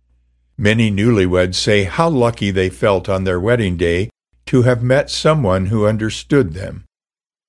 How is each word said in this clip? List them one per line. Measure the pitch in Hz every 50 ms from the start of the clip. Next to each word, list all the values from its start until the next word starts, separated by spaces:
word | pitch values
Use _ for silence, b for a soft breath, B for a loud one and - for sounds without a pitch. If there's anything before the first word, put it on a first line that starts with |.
| _ _ _ _ _ _ _ _ _ _ _
Many | - 104 104 110 117 113 107
newlyweds | 98 98 107 123 120 101 92 90 90 90 92 92 90
say | - - 120 104 101 98
how | 95 - - 165 170
lucky | 156 127 117 117 117 - 104 101
they | 92 95 92 92
felt | - - - 107 98 90 -
on | - 95 95 95
their | 95 90 90
wedding | 92 113 123 117 107 92 90
day | 85 87 85 85 90 107 117 - _ _ _ _ _ -
to | - 147 127
have | 117 127 123 113
met | 120 123 131 147 - -
someone | - - - 156 156 156 120 92 92 95 92
who | 95 117 110 104
understood | 107 110 104 110 110 - - - - 147 139 117 82 78
them, | 92 101 - 95 95 - _ _ _ _ _ _ _ _ _ _ _ _